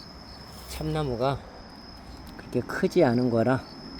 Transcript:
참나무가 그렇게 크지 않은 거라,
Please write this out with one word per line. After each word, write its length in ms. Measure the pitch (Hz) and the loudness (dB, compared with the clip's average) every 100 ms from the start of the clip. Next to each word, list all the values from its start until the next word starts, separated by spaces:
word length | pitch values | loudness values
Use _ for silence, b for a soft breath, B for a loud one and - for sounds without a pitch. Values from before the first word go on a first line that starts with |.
| - - - - - - - | -16 -16 -16 -16 -16 -14 -10
참나무가 680 | - 156 156 175 113 131 139 - - - - - - - - - - | -6 -2 0 0 2 2 0 -4 -16 -18 -18 -18 -16 -16 -14 -14 -14
그렇게 240 | - 123 | -4 -2
크지 420 | 120 - 185 180 | -2 0 2 6
않은 240 | 143 117 123 | 6 6 6
거라, 340 | 117 113 131 - - - - | 4 4 4 0 -12 -14 -12